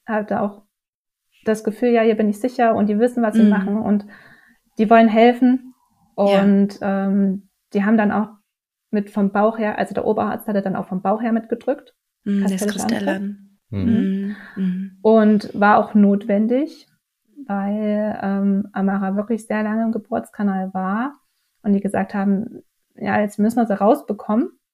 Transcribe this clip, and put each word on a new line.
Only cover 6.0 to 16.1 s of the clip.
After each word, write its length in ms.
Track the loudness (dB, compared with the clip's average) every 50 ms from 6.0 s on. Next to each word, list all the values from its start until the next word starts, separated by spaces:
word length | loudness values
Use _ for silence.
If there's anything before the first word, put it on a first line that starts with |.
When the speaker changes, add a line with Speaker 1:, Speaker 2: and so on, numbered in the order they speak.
| _ _ -4 0
Speaker 2:
Ja. 240 | 2 4 4 4
Speaker 1:
Und, 360 | 4 4 4 4 2 0 -2 -6
ähm, 680 | -6 -4 -4 -2 -2 0 0 0 0 0 -2 -4 -8 _ _ _ _ _ -4
die 100 | -2 0
haben 140 | 2 2 2
dann 140 | 2 2
auch 180 | 0 -2 -4 -4 -8 _ _ _ _ _ _ _ _ _ _ -6
mit 180 | -4 -4 -4 -4
vom 220 | -2 -2 -2 0
Bauch 260 | 2 2 0 0 0 0
her, 200 | -4 -4 -2 -4
also 140 | -6 -4 -4
der 120 | -6 -2
Oberarzt 420 | -2 -2 -2 -2 -4 -4 -6 -6 -4
hatte 140 | -4 -2
dann 140 | -2 -2 -4
auch 120 | -6 -6 -6
vom 140 | -8 -4
Bauch 200 | -2 -2 -2 -2
her 100 | -2 -2 -2
mitgedrückt. 640 | -2 -2 -4 -8 -6 -4 -6 -6 -6 -6 _ _ _ _ _ _ _ -6
Speaker 2:
Mhm, 200 | -4 -2 0 0
das 80 | 0
Speaker 1:
Kastellan. 220 | -2 -2 -4 -4 -4
Speaker 2:
Kastellan. 840 | -4 -4 -4 -4 -2 -2 -4 -4 -4 -6 -10 -10 -12 -18 -20 _ _ _ -10
Speaker 3:
Mhm. 80 | -6 -4 0
Speaker 2:
Mhm. 520 | 0 0 0 0 0 -2 -4 -4 -8 -10 -12 -16 -16 -8
Mhm. 440 | -6 -4 -4 -4 -6 -8 -12 -12 _
Speaker 1:
Und 500 | 0 2 4 4 4 4 2 2 0 -4 -4 0
war 180 | 2 4 4 2
auch 160 | 2 2 4
notwendig, 920 | 4 4 4